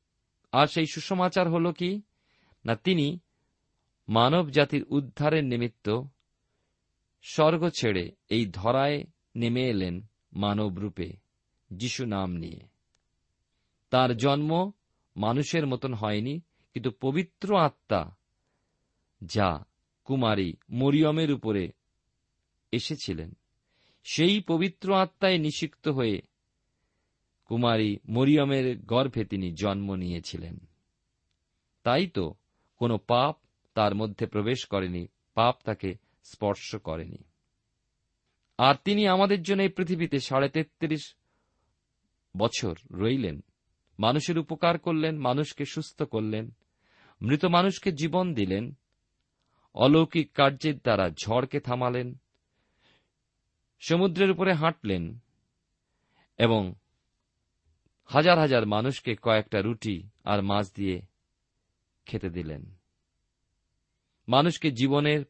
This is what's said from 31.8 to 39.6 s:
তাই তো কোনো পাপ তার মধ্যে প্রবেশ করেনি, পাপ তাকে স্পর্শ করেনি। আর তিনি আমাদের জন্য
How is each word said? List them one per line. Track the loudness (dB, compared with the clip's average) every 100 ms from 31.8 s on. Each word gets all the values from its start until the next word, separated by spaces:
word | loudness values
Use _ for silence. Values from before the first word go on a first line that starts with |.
তাই | 0 0 0
তো | -4 -6 -8 _ _ _ -4
কোনো | -2 -2
পাপ | 0 2 0 -2 _ _ _
তার | 0 0 0
মধ্যে | -4 -4 -4
প্রবেশ | -2 -2 -4 -4
করেনি, | -4 -4 -6 -10 _ _
পাপ | 0 0 0
তাকে | -6 -6 -6 -10 _ _
স্পর্শ | -20 -6 -4 -4 -6 -10
করেনি। | -8 -8 -10 -14 -20 _ _ _ _ _ _ _ _ _ _ _ _ 2
আর | 2 2 0
তিনি | 2 2
আমাদের | 4 2 2
জন্য | 0 0